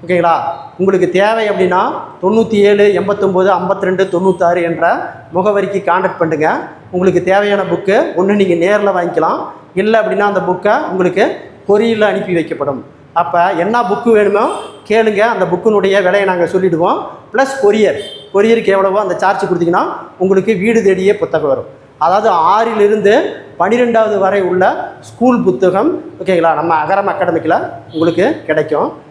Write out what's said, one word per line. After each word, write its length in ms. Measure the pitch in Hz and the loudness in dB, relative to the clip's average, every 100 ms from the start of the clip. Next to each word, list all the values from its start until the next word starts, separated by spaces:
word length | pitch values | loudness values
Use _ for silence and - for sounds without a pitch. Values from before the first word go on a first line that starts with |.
ஓகேங்களா? 320 | 165 175 170 160 - - - - | -2 0 2 0 -2 -8 -14 -2
உங்களுக்கு 260 | 190 196 180 175 | 0 2 2 2
தேவை 280 | 202 226 214 | 0 0 -2
அப்படின்னா 300 | 196 185 180 226 320 - - | 0 0 2 0 -4 -12 -4
தொண்ணூத்தி 360 | 185 220 226 214 202 | 0 0 0 2 4
ஏழு 160 | 202 202 185 | 4 4 2
எண்பத்தொன்பது 500 | 190 202 202 185 190 | -2 -2 0 2 2
ஐம்பத்திரெண்டு 500 | 180 185 196 180 185 190 | 0 0 -2 -2 0 0
தொண்ணூத்தாறு 480 | 170 185 180 175 180 170 | 0 0 2 2 0 -2
என்ற 160 | 160 170 226 143 - - 165 | 0 0 0 -6 -14 -6 -2
முகவரிக்கு 440 | 190 202 190 202 - | 0 0 -2 -4 -2
கான்டாக்ட் 320 | 175 190 180 | 0 -2 -2
பண்ணுங்க. 280 | 160 160 156 247 - - - 180 | -2 0 0 -2 -6 -16 -8 -2
உங்களுக்கு 240 | 185 175 180 | 0 0 2
தேவையான 320 | 190 208 202 185 | 0 2 0 -2
புக்கு 260 | 165 - 214 330 - | -4 0 0 0 -2
ஒண்ணு 180 | 190 202 | 0 2
நீங்க 160 | 190 170 | 2 2
நேர்ல 280 | 170 208 202 185 | 2 2 2 0
வாங்கிக்கலாம், 440 | 175 165 160 254 - - - - | -2 -2 -2 -2 -8 -16 -10 -4
இல்ல 120 | 202 220 | 0 2
அப்படின்னா 280 | 202 190 208 | 0 0 0
அந்த 100 | 190 175 | 0 -2
புக்கை 260 | 180 208 247 311 | -2 0 0 -2
உங்களுக்கு 320 | 185 180 185 240 - - - - | -2 -2 0 -2 -2 -14 -20 -2
கொரியர்ல 420 | 202 233 226 208 | 0 2 2 0
அனுப்பி 240 | 190 180 175 | 0 -2 -2
வைக்கப்படும். 420 | 151 165 143 131 - - - - | -2 -4 -4 -6 -10 -20 -8 -4
அப்ப 200 | 175 175 175 175 | 0 2 0 0
என்ன 120 | 180 240 233 | 0 0 0
புக்கு 200 | 202 233 220 | -2 2 4
வேணுமோ 260 | 208 202 254 403 - - - | 4 2 0 -4 -10 -18 -2
கேளுங்க, 320 | 214 220 202 220 | 2 2 2 0
அந்த 100 | 214 175 | 0 -2
புக்கினுடைய 440 | 175 220 208 190 196 185 | 0 0 2 2 2 2
விலையை 220 | 196 190 | 0 0
நாங்க 160 | 180 170 | 0 0
சொல்லிடுவோம். 460 | 185 185 165 180 320 - - - | 0 0 0 0 -2 -6 -16 -8
பிளஸ் 240 | 220 269 269 | -2 -2 0
கொரியர், 340 | 208 220 202 143 - - - | 0 2 2 0 -8 -16 -6
கொரியருக்கு 400 | 196 214 226 180 196 | 0 2 2 2 2
எவ்வளவோ 240 | 196 190 | 2 0
அந்த 120 | 202 175 | -2 -2
சார்ஜ் 240 | 190 208 196 | 0 0 -2
கொடுத்தீங்கன்னா 340 | 175 170 180 320 - - - | 0 0 0 -2 -6 -14 -4
உங்களுக்கு 300 | 185 190 180 208 | 0 0 0 0
வீடு 180 | 202 226 202 | 2 2 2
தேடியே 280 | 185 190 - | 2 0 0
புத்தகம் 300 | 160 160 151 | 0 -2 -2
வரும். 160 | 131 107 - - - 160 | -2 -4 -16 -20 -4 0
அதாவது 240 | 190 220 180 160 | 2 2 2 2
ஆறிலிருந்து 600 | 202 226 214 202 214 196 233 - - - - | 2 0 2 2 2 2 2 0 -8 -16 -4
பன்னிரெண்டாவது 560 | 180 240 240 226 214 208 | 0 2 2 2 2 0
வரை 160 | 190 202 185 | 0 0 0
உள்ள 140 | 180 185 302 - - - | 2 0 0 -8 -14 -20
ஸ்கூல் 340 | - 240 247 - | -2 2 2 0
புத்தகம், 440 | 120 185 185 277 370 - - | 2 0 2 0 -2 -8 -10
ஓகேங்களா, 320 | 185 180 165 151 | -2 2 2 0
நம்ம 120 | 160 160 | 0 0
அகரம் 280 | 151 196 202 | 0 -2 -2
அகாடமிக்கில் 460 | 165 180 165 156 190 - - - | -2 -2 -2 0 -2 -2 -12 -12
உங்களுக்கு 320 | 160 165 165 208 320 - | -2 -2 2 0 -2 -2
கிடைக்கும். 400 | 156 151 151 208 - - | -2 0 -2 -4 -6 -20